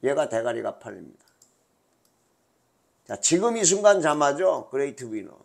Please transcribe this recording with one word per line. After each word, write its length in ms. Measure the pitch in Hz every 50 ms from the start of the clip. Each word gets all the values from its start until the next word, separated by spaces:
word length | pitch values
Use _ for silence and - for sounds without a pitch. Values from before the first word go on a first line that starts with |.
| -
얘가 260 | 127 143 151 151 139
대가리가 480 | 113 113 113 120 117 117 113 110 - -
팔립니다. 500 | - 110 101 95 85 65 - _ _ _ _ _ _ _ _ _ _ _ _ _ _ _ _ _ _ _ _ _ _ _ _ _ _ _ _ _ _ _ _ _ _ _ _ _ _ _
자, 80 | 110
지금 400 | 104 - - 233 214 196 233 233
이 80 | 226 208
순간 380 | 165 185 196 208 208 208 190
잠아죠? 680 | 160 160 151 151 147 143 139 147 185 185 175 135 113 -
그레이트 420 | - 131 139 139 - - 127 113
위너. 200 | 110 107 95 78 64 - -